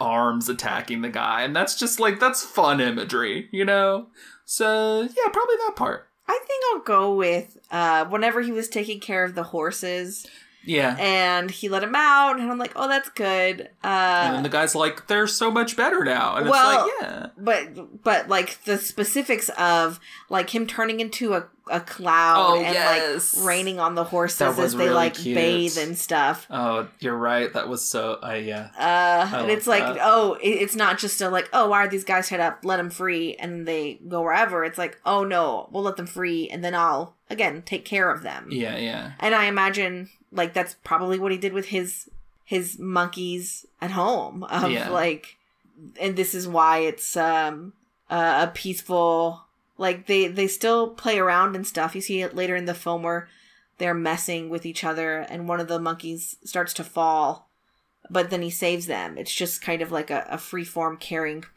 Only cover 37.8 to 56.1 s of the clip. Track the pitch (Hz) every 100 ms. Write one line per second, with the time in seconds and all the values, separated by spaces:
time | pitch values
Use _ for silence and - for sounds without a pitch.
37.8 | - 202 180 151 143 65 - 127 113 120
38.8 | 117 113 139 - 214 220 202 202 190 196
39.8 | 185 180 190 _ _ 190 170 180 175 -
40.8 | - 165 185 190 196 185 196 190 190 196
41.8 | 180 - - - - _ - 185 175 -
42.8 | 185 180 175 185 180 175 180 - - -
43.8 | 180 190 190 233 80 - 185 175 185 120
44.8 | - 175 170 151 - - _ _ _ -
45.8 | 156 - 190 185 185 190 180 170 160 160
46.8 | 160 156 - 175 160 160 156 151 180 -
47.8 | _ _ - 170 165 139 165 - 190 180
48.8 | - 180 170 165 165 170 - _ _ -
49.8 | 190 180 190 196 180 185 196 196 226 233
50.8 | 226 226 240 208 185 175 196 190 202 -
51.8 | 160 185 190 190 180 180 180 180 175 175
52.8 | 175 170 170 170 170 _ _ _ _ -
53.8 | 175 170 160 170 - 170 165 165 165 165
54.8 | 165 160 160 156 - 170 170 175 165 170
55.8 | 165 165 165